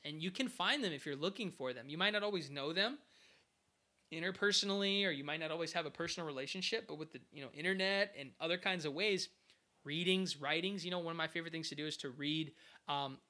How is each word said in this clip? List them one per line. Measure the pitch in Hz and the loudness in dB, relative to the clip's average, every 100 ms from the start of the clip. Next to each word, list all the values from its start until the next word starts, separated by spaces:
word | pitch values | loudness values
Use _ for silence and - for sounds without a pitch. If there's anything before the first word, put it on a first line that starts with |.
| 147 | -8
And | 156 | -4
you | 175 | -4
can | 185 254 | 0 -2
find | - 185 294 | 2 2 4
them | 214 | 2
if | 147 156 | -2 -4
you're | 139 | -2
looking | 160 202 208 | -2 -2 -4
for | - 131 | -4 -4
them. | 123 127 | -6 -6
You | 151 | 0
might | 196 | 2
not | 208 | 2
always | 208 196 139 | 0 -2 -4
know | 143 139 | -4 -2
them | 165 214 285 - - - - _ _ _ _ _ _ - | 0 0 -2 -12 -20 -20 -20 _ _ _ _ _ _ -10
interpersonally, | 160 175 185 202 202 202 196 196 196 196 | -2 -2 2 4 4 4 4 4 4 4
or | |
you | 143 143 | 2 -2
might | 156 | -2
not | 160 | -2
always | 160 165 | -2 0
have | 170 156 | 0 -2
a | |
personal | - 170 - 165 | -2 -4 -2 -4
relationship, | 135 139 190 185 226 226 | -4 -4 -2 0 0 -2
but | 156 | -8
with | 156 | -8
the, | 127 - | -12 -16
you | 147 | -14
know, | 135 | -12
internet | 143 170 190 190 196 202 202 | -4 0 2 4 4 2 -2
and | 139 - | -12 -4
other | 165 175 | 0 2
kinds | 196 185 151 | 2 2 0
of | |
ways, | 143 214 196 - _ _ _ _ _ 143 | 2 2 2 0 _ _ _ _ _ -4
readings, | 156 180 185 185 143 | 0 4 4 4 0
writings, | 143 156 185 202 | 0 2 0 -2
you | 170 | -2
know, | 180 | -2
one | 165 | -2
of | 165 | 0
my | 160 | 0
favorite | 170 165 | -2 -4
things | 160 160 | -4 -4
to | 151 | -2
do | 151 | -4
is | 143 | -4
to | 143 | -6
read, | 131 143 156 156 - - - - | -2 0 0 0 -6 -20 -14 -4
um, | 143 139 135 _ | -2 -2 -6 _